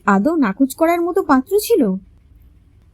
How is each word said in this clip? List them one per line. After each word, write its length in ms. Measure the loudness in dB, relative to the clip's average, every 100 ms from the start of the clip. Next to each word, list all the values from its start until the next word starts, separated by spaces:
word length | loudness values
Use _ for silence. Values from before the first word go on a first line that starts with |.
| 0
আদৌ 300 | 2 2 0
নাকচ 380 | -2 0 -2
করার 260 | 0 0 0
মতো 220 | -2 -6
পাত্র 360 | 0 0 2 -2
ছিল?" 320 | 0 0 0 -2 -10 _ _ -20 -20 _ _ _ _